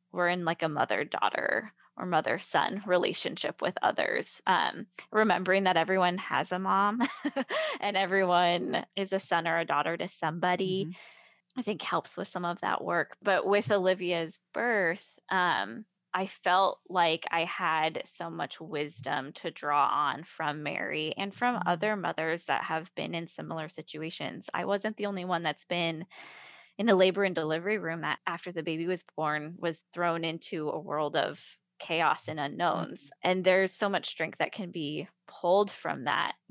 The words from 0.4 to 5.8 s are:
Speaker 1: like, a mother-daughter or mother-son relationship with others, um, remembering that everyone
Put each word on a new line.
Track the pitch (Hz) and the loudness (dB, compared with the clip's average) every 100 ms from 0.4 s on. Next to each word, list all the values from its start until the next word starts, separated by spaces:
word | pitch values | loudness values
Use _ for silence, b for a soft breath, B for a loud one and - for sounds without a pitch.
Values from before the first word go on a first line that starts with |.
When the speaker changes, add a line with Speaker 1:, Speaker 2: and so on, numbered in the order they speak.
| 170 | 0
Speaker 1:
like, | 170 | 0
a | 160 | 0
mother-daughter | 147 - 101 - - - - - - 214 b b - | 0 0 0 0 0 0 2 0 0 -2 b b -8
or | 180 | 0
mother-son | 160 - 202 - 156 - 202 202 | 2 2 -2 0 2 2 -2 0
relationship | 180 - - - 170 - - | 2 2 0 -4 -4 -6 -2
with | 175 - | -4 0
others, | 214 - - - - - 190 | 0 2 0 0 -4 -6 0
um, | 180 - - - B B | 2 2 -2 -12 B B
remembering | 214 220 175 185 196 190 | 2 4 4 4 4 4
that | |
everyone | 175 | 4